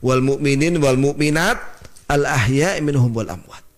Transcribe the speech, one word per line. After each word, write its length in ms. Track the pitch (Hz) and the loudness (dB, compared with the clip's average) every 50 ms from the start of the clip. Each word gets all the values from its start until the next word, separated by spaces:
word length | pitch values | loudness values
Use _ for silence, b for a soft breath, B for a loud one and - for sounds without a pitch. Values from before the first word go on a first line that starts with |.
| - | 0
wal 160 | 127 127 131 | 2 2 2
mu'minin 560 | 131 135 139 135 143 143 139 135 147 165 175 | 2 0 0 0 0 0 2 2 2 0 2
wal 240 | 170 147 139 127 127 | 2 2 2 2 2
mu'minat 560 | 135 139 143 - 151 151 147 156 170 196 240 - - - - - - - - - - - 147 | 2 0 0 0 0 0 0 0 0 0 -2 -2 -6 -14 -16 -18 -20 -20 -20 -20 -6 -2 0
al 160 | 143 143 123 | 0 0 0
ahya'i 560 | 147 135 110 110 131 139 151 180 196 - 151 | 0 0 0 2 2 2 0 0 0 -2 -2
minhum 240 | 147 143 139 123 123 | -2 2 2 2 2
wal 240 | 117 113 110 - 85 | 0 -2 -6 -6 -8
amwat. 320 | 87 - - - - - - _ | -12 -12 -18 -20 -20 -20 -20 _